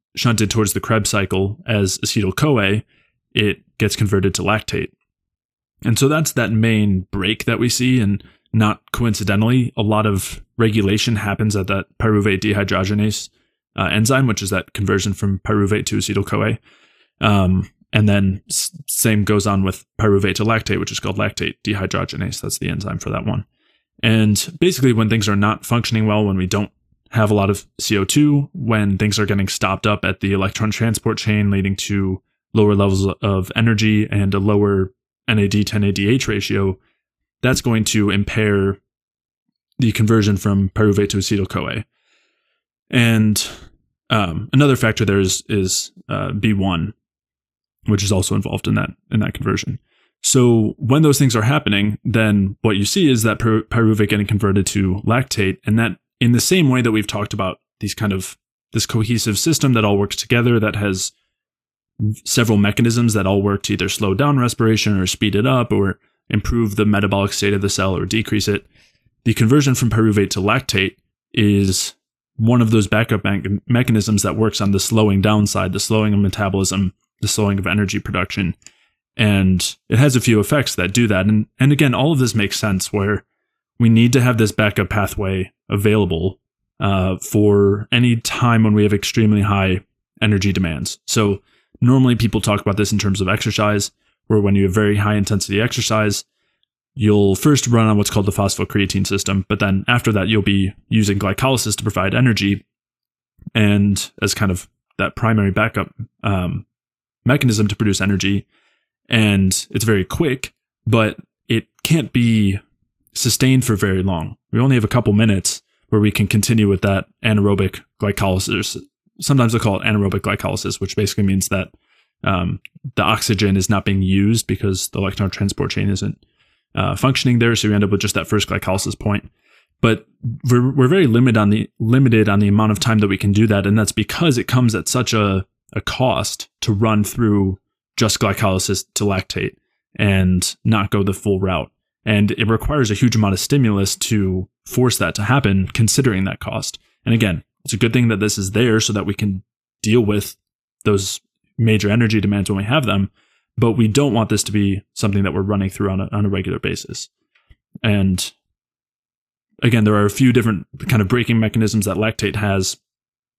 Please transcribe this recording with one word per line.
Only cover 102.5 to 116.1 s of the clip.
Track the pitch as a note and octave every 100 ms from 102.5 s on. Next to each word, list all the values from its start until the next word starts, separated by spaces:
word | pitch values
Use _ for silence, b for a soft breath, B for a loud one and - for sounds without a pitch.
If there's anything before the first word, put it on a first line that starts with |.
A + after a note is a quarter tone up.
| G2+ - _ _ _ _ _ _ _ -
and | A2+ G#2 G2+ G2+ F#2+ - -
as | G2+
kind | - G2+
of | F2 - _ _ -
that | F#2+ -
primary | A2+ A2 G2
backup, | F#2 A2 G#2+ - - A2 _
um, | G#2+ F#2+ F2+ F#2 - _ _ _ _ _ B2
mechanism | C#3+ B2+ G#2+ G#2
to | G2+
produce | G#2+ F#2+
energy. | G2 G2 G2 G2+ - _ _ _ _ _ -
And | A#2 G#2+ G2 F#2+ - -
it's | - G#2
very | G#2 F#2
quick, | - D#3+ C3 - _ _ _ A2+
but | A2+ G#2+ - - _ -
it | A2+ - _
can't | - D#3+ B2
be | B2 A#2 A2 G2+ F#2+ - _ _ _ _
sustained | - A#2+ - C3 C3 A#2+
for | G2+
very | G2+ F#2
long. | F#2+ E2+ D#2+ - _
We | A2+
only | C3+ B2
have |
a | G#2
couple | B2 A2+
minutes | G#2 A2 G2 - - _ _ _
where | G#2+
we | G#2